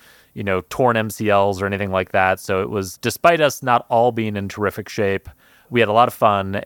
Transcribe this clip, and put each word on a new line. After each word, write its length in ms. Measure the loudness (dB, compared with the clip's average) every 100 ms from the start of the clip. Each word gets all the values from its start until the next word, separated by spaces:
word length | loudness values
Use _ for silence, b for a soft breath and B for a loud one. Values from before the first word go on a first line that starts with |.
| b b b
you 80 | -8
know, 200 | -2 -2 -4
torn 260 | 0 2 2
M 140 | -2
C 180 | -4 2
Ls 320 | 4 2 0
or 60 | -4
anything 240 | -4 -2
like 220 | -4 -2
that. 280 | 0 2 0
So 220 | -2 -2
it 80 | -2
was, 260 | -4 -6 -6
despite 460 | -6 0 2 4
us 200 | 2 0
not 220 | 0 0 2
all 220 | 2 2
being 220 | 0 -4
in 140 | -4 -6
terrific 400 | -4 -4 -4 -10
shape, 400 | -2 -2 -2 -6 -20 b b b
we 100 | 0
had 120 | 2
a 20 |
lot 160 | 4 2
of 60 |
fun 480 | 2 2 2 -2 -6